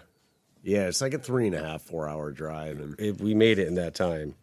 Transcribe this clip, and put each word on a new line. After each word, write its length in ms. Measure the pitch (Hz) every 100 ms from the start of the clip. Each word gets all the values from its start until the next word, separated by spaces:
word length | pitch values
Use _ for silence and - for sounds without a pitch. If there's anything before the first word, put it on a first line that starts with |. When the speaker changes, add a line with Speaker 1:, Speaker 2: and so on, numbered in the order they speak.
| - _ _ _ _ _
Speaker 1:
yeah, 240 | - 101 92
it's 120 | -
like 140 | 135
a 40 | 143
three 280 | - 127 110
and 80 |
a 80 | 80
half, 200 | 78 78
four 260 | - 82 76
hour 220 | 76 76
drive. 480 | 67 78 78 78 73
And 180 | 73 73
Speaker 2:
it, 220 | 104 85
we 140 | 104
made 240 | 107 113 98
it 100 | 85
in 60 |
that 200 | 90 85
time. 400 | - 90 80 76 -